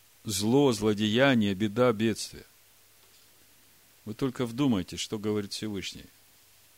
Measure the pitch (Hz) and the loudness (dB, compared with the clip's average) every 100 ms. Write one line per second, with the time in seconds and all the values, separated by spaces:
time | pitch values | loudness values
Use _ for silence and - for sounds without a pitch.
0 | _ _ 110 98 104 131 143 104 107 104 | _ _ -6 -2 2 4 4 2 0 2
1 | 107 113 139 123 101 95 107 107 123 104 | 2 4 4 4 2 0 -2 2 2 2
2 | 113 101 - - - _ _ _ _ _ | 0 -2 -6 -14 -20 _ _ _ _ _
3 | - - _ _ _ _ _ _ _ _ | -20 -20 _ _ _ _ _ _ _ _
4 | - 110 135 120 120 117 143 104 87 87 | -14 -4 -4 -4 -6 0 2 2 -2 -8
5 | - 110 107 104 101 - 110 101 90 - | -8 -6 -2 -2 -4 -8 -8 -8 -8 -12
6 | 87 _ _ _ _ _ _ | -18 _ _ _ _ _ _